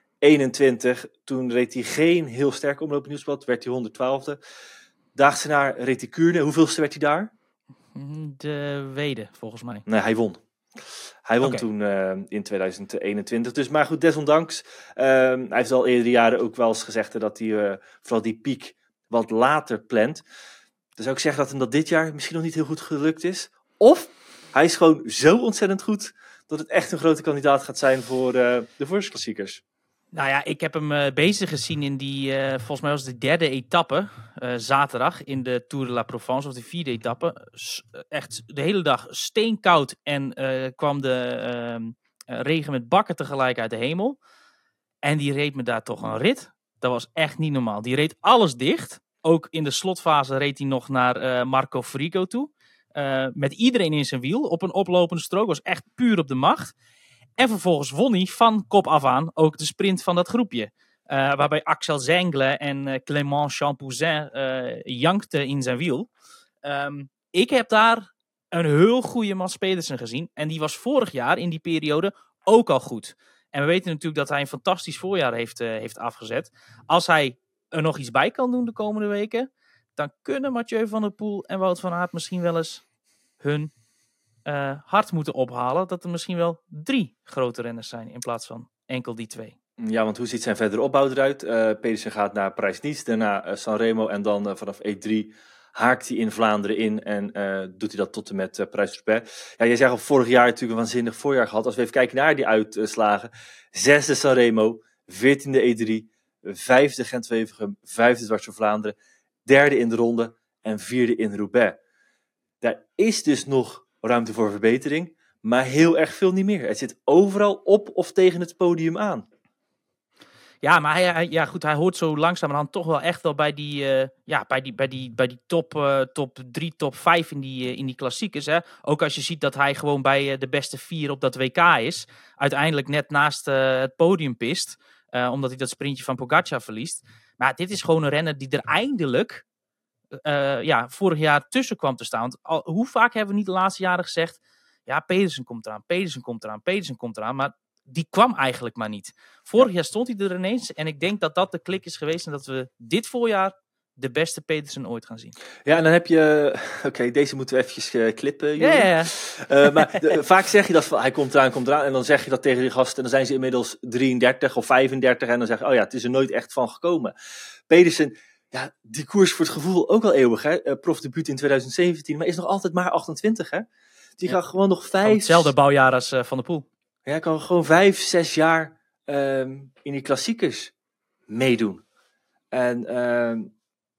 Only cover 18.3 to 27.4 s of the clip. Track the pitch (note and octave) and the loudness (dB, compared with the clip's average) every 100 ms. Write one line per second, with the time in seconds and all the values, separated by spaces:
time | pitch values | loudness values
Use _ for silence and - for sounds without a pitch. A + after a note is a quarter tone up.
18.3 | A2 - C3 - - _ _ _ A#2 A2+ | -4 -6 -6 -8 -20 _ _ _ -2 0
19.3 | A2 B2+ D3+ - A2 - A#2+ A2+ D#3 - | 2 2 2 -2 -8 -2 0 0 -2 -16
20.3 | - - - _ _ _ - A2+ C3 D#3 | -20 -20 -20 _ _ _ -10 -6 -4 -2
21.3 | C#3 C#3 C#3 B2+ C#3+ D#3 E3 D#3+ D3 - | -2 -2 -2 -2 0 0 0 -2 -6 -8
22.3 | E3 D#3+ D#3+ C#3+ D#3 - D3+ D3+ D#3+ F3 | -6 -4 -4 -4 -6 -6 -2 -2 -2 -4
23.3 | F#3+ - _ _ - A3 E4+ - _ - | -6 -10 _ _ 6 8 8 4 _ -20
24.3 | - - C3+ E3 - E3 D#3 A#2 - D3+ | -20 -4 2 4 6 6 6 0 2 6
25.3 | G#3+ B3 G#3+ G3 F#3+ - G#3 - - - | 6 4 0 0 -2 -4 -6 -6 -18 -20
26.3 | - - D#3 D#3 - - E3 E3 D3+ D#3 | -20 -10 -10 -2 -2 0 0 2 2 0
27.3 | C#3+ | 0